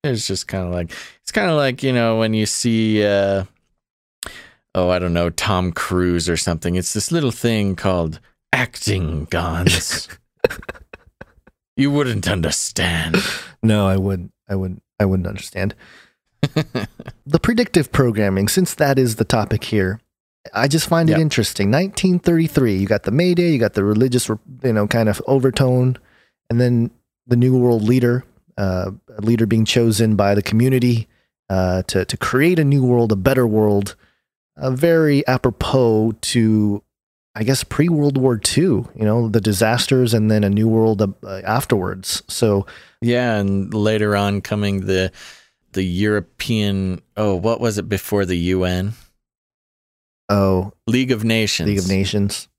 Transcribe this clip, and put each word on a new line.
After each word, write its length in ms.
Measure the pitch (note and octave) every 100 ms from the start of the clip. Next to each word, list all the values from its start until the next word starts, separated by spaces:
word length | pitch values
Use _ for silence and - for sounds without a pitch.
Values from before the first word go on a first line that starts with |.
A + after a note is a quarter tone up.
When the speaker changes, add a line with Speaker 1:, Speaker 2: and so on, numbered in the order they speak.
Speaker 1:
it 60 | D3+
was 160 | A2+ -
just 180 | F#2+ -
kinda 220 | F#2+ F2+
like, 220 | F2 E2+ - - _
it's 100 | -
kinda 220 | - F#3+ D#3
like, 260 | C#3 B2
you 100 | C3+
know, 260 | B2 A#2 A2+
when 120 | A2
you 120 | A2 G#2+
see, 580 | - A#2+ A2+ A2 G#2+
uh, 380 | G#2 G2+ G2 G2 G2 _ _ _ _ _ _ _ - - - _ _ F#2
oh, 120 | F2+
I 100 | F2+
don't 120 | F2+
know, 160 | E2+ F2
Tom 440 | E2 - F#2 F2+
Cruise 560 | E2+ - F2+ F2+ F2 E2
or 80 | E2
something. 400 | - E2 F2 F2+
It's 160 | E2+
this 180 | G#2+ -
little 220 | E3+ C#3
thing 420 | - A#2 A2 G2+
called 460 | F#2 G2 F#2 E2 D#2+ _ _ _
acting, 720 | B2+ B2 - - G2+ D#2 D2+ D#2
Gons. 800 | E2 E2 E2 F2+ E2+ - - -
Speaker 2:
<laughs> 60 | - _ _ - - - - - - _ _ - _ _ _ _ -
Speaker 1:
You 140 | C#3
wouldn't 340 | C#3+ C3+ G#2+ F#2
understand. 880 | G2 D#2+ - - - F2 E2 D#2+ F2 - - - _
Speaker 2:
No, 240 | A2 G#2+ G2
I 100 | F#2+
wouldn't. 360 | G2 F#2+ F#2 _ _
I 80 | G2
wouldn't. 260 | F#2 F2+ _ _
I 60 |
wouldn't 240 | G2+ F#2+ F2+
understand. 460 | F#2+ - F#2+ G2 - - - _ _ _ _
Speaker 1:
<laughs> 120 | - - D#3 A#2+ G#2 - - - -
Speaker 2:
The 120 | D#3+
predictive 520 | - A#3 A#3+ - D3
programming, 560 | - B2+ G#2 G2+ F#2+ G#2
since 260 | - F3+
that 240 | - C#3+ C3+
is 180 | B2 A2
the 80 |
topic 380 | A2 A#2 G2+ G#2+
here, 360 | - G#2+ F#2+ A2 _ _ _ _ -
I 120 | G#2+ C#3
just 220 | D#3 -
find 200 | E3 D#3+
it 40 |
Speaker 1:
Yep. 80 | D#3
Speaker 2:
interesting. 500 | D#3 - G#2+ - G2+
Nineteen 480 | C3+ F#3+ - F#3 F3+
thirty-three, 580 | - E3 E3 - B2 F#2+
you 100 | G2
got 160 | G#2
the 60 | -
May 220 | B2 F3+
Day, 160 | F3 F3
you 80 | C#3
got 160 | G#2+
the 100 | -
religious, 440 | G2+ G#2+ C3 A#2+ -
you 440 | A2 - C3 B2+
know, 140 | A2 G#2
kind 200 | A#2 G#2+
of 120 | G2 -
overtone, 720 | C3+ C3 - C3 B2+ B2+ B2 _ _ _ _ _
and 100 | A#2
then 300 | B2 A#2+ A#2 _ _ _ -
the 80 | B2
New 200 | B2+ B2+
World 260 | B2 A#2
leader, 420 | G#2+ B2+ A#2+ B2 - _ _ -
uh, 340 | F#2+ F#2 F#2+ F#2+ _ -
a 40 |
leader 260 | G#2+ A#2 A2
being 180 | A2+
chosen 520 | A2 B2 A#2 G#2 A2+ G#2
by 180 | G2+
the 80 | G2+
community, 640 | - A2 B2+ C3 B2 A2+ G#2+ _ _ _ _
uh, 340 | F#2+ F#2 F#2
to, 220 | - F#2+
to 120 | F2+ -
create 420 | - C3 D#3+ F3
a 60 |
new 180 | C#3+ C#3
world, 280 | B2+ A#2+ A2+
a 40 | G2+
better 300 | F#2+ C3 A#2+
world, 480 | G#2+ G#2+ G2+ G2+ - _ _ _ _ _ -
uh, 140 | C3+
very 520 | B2+ E3+ E3 D#3 C#3+ -
apropos 840 | B2+ B2+ - - C3+ A#2+ G#2+ A2+ G#2+
to, 600 | - B2 A2 A2 G#2 G2+ _ _ _ _ _
I 100 | -
guess, 180 | A2 C3+
pre-World 540 | - - E3+ D#3 C#3+ C3+
War 240 | B2+ A2+ - -
II, 80 |
you 240 | F3+ A2 - -
know, 320 | G#2+ A#2 A2+
the 120 | A2
disasters 720 | G#2 G2 A2 A#2+ - C3 B2
and 160 | A2+ G#2+
then 120 | G#2+
a 60 | G2+
new 160 | G2+ A2
world, 360 | A2+ A2+ G#2
uh, 380 | G#2 - G2 F#2+
afterwards. 760 | F#2 A#2 - G#2+ F#2+ F#2+ - - -
So 400 | - A2+ G2 - - - _
Speaker 1:
Yeah, 340 | A#2+ B2 B2 G#2+
and 340 | G2 G2 F#2+
later 420 | G#2+ G#2 G#2+ G#2 G2+
on 240 | G2+ G2+
coming 460 | - G#2 G2+ G2 F#2
the, 260 | F#2 F#2 - - - _ _ _
the 120 | F#2+
European, 1160 | F#2+ F2 G#2+ G#2 E2+ _ - A2 G#2 G2 F#2+ F2+ _ -
oh, 160 | G#2+ F#2
what 240 | G#2+ A#2
was 160 | A#2 G#2
it 100 | F#2
before 360 | G2 - G2+
the 140 | F#2 F2+ F2 F#2+
U 80 |
N? 300 | F2+ F2+ G2+ A#2 - _ _ _ _ _ _ _ _ _ _ _ -
Speaker 2:
Oh. 440 | G2+ G2 F#2 G2 _ -
Speaker 1:
League 240 | A#2+ C3
of 140 | A2+
Nations. 440 | A2 A2+ G#2+ - E2+
Speaker 2:
League 100 | G2+
of 100 | F#2
Nations. 600 | F#2+ F#2+ G#2 G2 - -